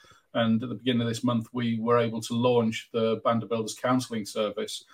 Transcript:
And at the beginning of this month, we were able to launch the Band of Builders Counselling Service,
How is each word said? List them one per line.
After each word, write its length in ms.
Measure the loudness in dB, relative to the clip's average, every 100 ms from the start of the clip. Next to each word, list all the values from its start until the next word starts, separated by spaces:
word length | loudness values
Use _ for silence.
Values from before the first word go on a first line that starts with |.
| -20 -20 _
And 260 | 0 2 2
at 80 | 0
the 60 |
beginning 280 | -4 0 0
of 60 | 0
this 140 | 0
month, 240 | 0 0 -2
we 260 | -2 -2 0
were 200 | 2 4
able 240 | 2 -2
to 120 | -4
launch 540 | 0 4 4 2 -2 -6
the 280 | -2 0 0
Band 200 | 0 0
of 60 | 0
Builders 280 | -4 -4 -4
Counselling 460 | 0 0 0 -6 -6
Service, 560 | -2 -2 -2 -6 -8 -14